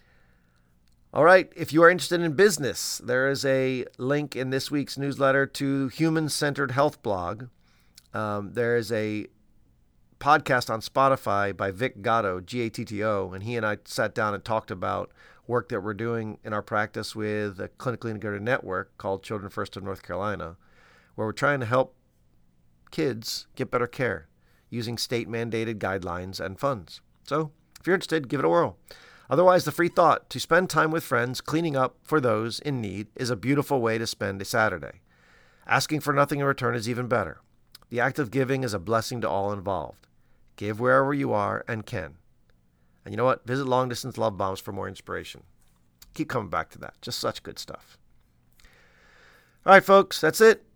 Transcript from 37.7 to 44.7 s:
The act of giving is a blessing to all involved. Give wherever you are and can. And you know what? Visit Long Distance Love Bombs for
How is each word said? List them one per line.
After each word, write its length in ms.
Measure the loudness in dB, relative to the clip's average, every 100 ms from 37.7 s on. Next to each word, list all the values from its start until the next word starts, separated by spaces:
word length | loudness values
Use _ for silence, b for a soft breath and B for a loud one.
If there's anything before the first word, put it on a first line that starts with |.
| -20 -8
The 120 | -2
act 180 | 0 0
of 120 | -2
giving 320 | 0 0 0
is 100 | -2
a 60 | -4
blessing 420 | 0 0 0 -4
to 80 | -2
all 240 | 0 -2
involved. 540 | -4 -4 -4 -6 -12 _ _ _ _ _ -10
Give 240 | -6 -2
wherever 320 | 4 4 4
you 200 | 0 0
are 320 | 0 0 -2 -6
and 180 | -8
can. 320 | -8 -8 -8 -14 _ _ _ _ _ _ _ _
And 80 | -8
you 40 | 0
know 80 |
what? 220 | 0 0 -2
Visit 200 | -4 0
Long 220 | 2 0
Distance 280 | -4 -8 -2
Love 220 | -2 0
Bombs 220 | -4 -4
for 120 | -8